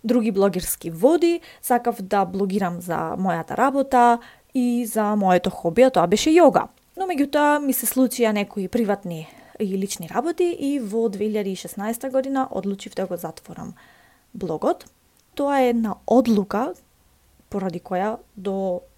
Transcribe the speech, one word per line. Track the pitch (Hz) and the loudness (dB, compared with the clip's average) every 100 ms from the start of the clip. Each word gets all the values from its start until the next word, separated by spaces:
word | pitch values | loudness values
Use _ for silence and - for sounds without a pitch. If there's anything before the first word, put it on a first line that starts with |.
| 226 | 2
други | 240 226 | 2 2
блогерски | 190 196 185 - - 165 | 2 2 0 -6 -8 -8
води, | 165 233 330 339 339 - - | 2 4 4 2 0 -8 -16
сакав | - 240 240 233 | -2 0 0 -6
да | 185 202 | -2 0
блогирам | 185 190 196 196 185 175 | 0 -2 -2 0 -2 -6
за | 180 165 165 175 | -4 -4 -4 -2
мојата | 190 170 165 - | -2 -2 -4 0
работа | 262 269 269 254 240 233 - - _ | 0 0 2 4 4 4 -4 -20 _
и | 262 247 240 233 | -2 0 -2 -2
за | 220 208 208 | -2 0 2
моето | 190 180 190 | 4 4 2
хобија, | - 170 165 254 | -4 -2 4 4
тоа | 202 170 | 4 2
беше | 208 311 | 2 4
јога. | 320 302 - - _ _ - | 8 8 6 0 _ _ -6
Но | 381 | -4
меѓутоа | 302 285 294 294 294 | -2 0 2 4 2
ми | 285 254 | 0 -2
се | 233 | -2
случија | 262 262 247 226 | 2 0 2 0
некои | 208 202 - 185 | 0 -2 -6 -2
приватни | - 208 202 180 160 156 - - - | 0 0 -2 -4 -10 -12 -20 -20 -6
и | 208 190 | -4 -2
лични | 196 - 170 | -4 -6 -6
работи | 214 311 339 349 | -4 -4 -2 -2
и | 339 277 285 | -2 -4 -4
во | 214 226 226 | -4 -2 -2
две | 196 214 | -2 -4
илјади | 214 196 | -2 -4
и | 185 | -8
шеснаеста | 175 - 208 233 269 | -10 -8 -8 -6 -4
година | 262 269 269 262 | -2 -2 -2 -2
одлучив | - 185 196 - - | -4 -6 -6 -8 -8
да | 185 | -6
го | 175 | -8
затворам | 170 - - 170 170 175 - _ _ _ _ 214 | -10 -14 -18 -14 -14 -16 -20 _ _ _ _ -10
блогот. | 180 156 233 349 - _ _ _ _ - | -6 -2 -2 -2 -8 _ _ _ _ -4
Тоа | 285 277 | 0 2
е | 247 | 2
една | 233 220 - - | 2 -2 -4 2
одлука | 233 233 208 190 202 277 370 _ _ _ _ _ _ _ | 4 4 2 0 -4 -4 -8 _ _ _ _ _ _ _
поради | 202 190 175 | -6 -6 -8
која | - 180 208 226 - 220 | -6 -2 -2 -4 -12 -10
до | 190 190 190 180 - | -6 -4 -2 -4 -8